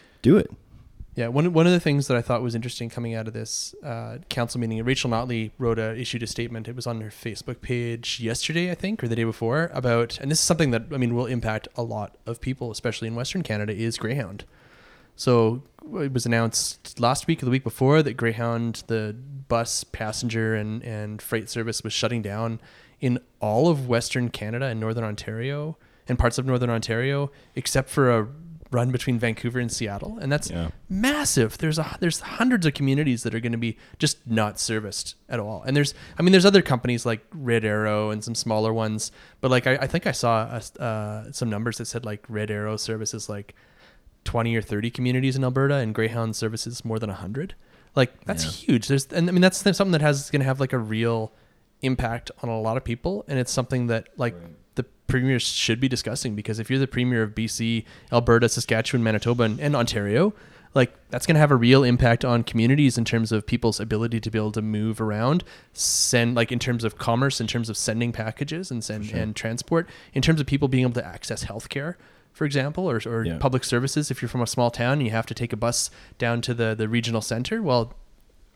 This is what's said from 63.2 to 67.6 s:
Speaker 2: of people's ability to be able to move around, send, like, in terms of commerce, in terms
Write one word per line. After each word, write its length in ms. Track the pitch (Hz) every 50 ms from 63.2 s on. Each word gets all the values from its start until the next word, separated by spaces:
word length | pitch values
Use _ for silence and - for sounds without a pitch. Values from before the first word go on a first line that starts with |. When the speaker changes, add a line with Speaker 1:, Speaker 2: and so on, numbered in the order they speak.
| 113 107
Speaker 2:
of 160 | 113 104 -
people's 320 | - 120 117 - 113 104 -
ability 400 | 107 110 110 107 117 120 120 110
to 100 | - 113
be 60 | 110 107
able 120 | 107 107
to 100 | 101 110
move 380 | 107 110 107 104 107 113 107 -
around, 440 | 110 107 104 107 113 131 160 180 - - - - - _
send, 600 | - - - - - - - - 127 120 117 117 123
like, 160 | 117 117 -
in 80 | 123 117
terms 240 | - 127 120 117 113
of 140 | 107 - -
commerce, 420 | - 120 117 123 135 139 - -
in 60 | 113
terms 220 | 107 - 120